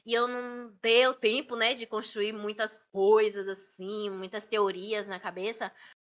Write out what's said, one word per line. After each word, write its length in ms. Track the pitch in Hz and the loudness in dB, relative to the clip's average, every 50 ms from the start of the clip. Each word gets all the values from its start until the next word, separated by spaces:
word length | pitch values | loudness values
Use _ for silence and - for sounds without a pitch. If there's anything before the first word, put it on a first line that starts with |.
| - | -6
e 80 | 226 | -2
eu 140 | 233 233 240 | 0 0 2
não 480 | 247 247 247 247 247 240 247 240 233 202 _ | 0 -2 -6 -8 -8 -10 -12 -14 -16 -10 _
dei 240 | - 226 233 240 254 | 2 4 6 6 6
o 80 | 262 269 | 6 4
tempo, 400 | - - 214 226 269 294 - 240 | 2 0 0 0 0 -4 -4 -2
né, 200 | 233 220 233 262 | 0 0 0 0
de 120 | 240 226 | -2 -6
construir 460 | - - 214 233 - - 220 202 214 | -6 -6 -6 -6 -6 -4 -2 -2 -2
muitas 480 | 214 208 208 208 208 214 220 214 - - _ _ | -4 -4 -6 -6 -4 -4 -4 -6 -6 -10 _ _
coisas 560 | - 196 190 202 220 220 214 208 202 202 190 | -2 2 6 6 8 6 6 4 0 -4 -8
assim, 640 | 196 190 190 - _ _ - 185 196 214 214 208 202 | -8 -8 -10 -12 _ _ -12 -10 -8 -6 -6 -6 -6
muitas 340 | 190 185 190 185 214 214 208 | -6 -8 -10 -10 -10 -10 -8
teorias 600 | - 226 214 202 196 180 180 190 214 220 208 196 | -2 0 2 2 2 0 -4 -6 -4 -4 -4 -4
na 140 | 202 190 180 | -6 -8 -10
cabeça. 500 | - 185 175 180 190 220 226 - 220 185 - - - - - _ _ _ _ | -8 -10 -8 -6 -6 -6 -6 -6 -8 -10 -10 -14 -20 -20 -20 _ _ _ _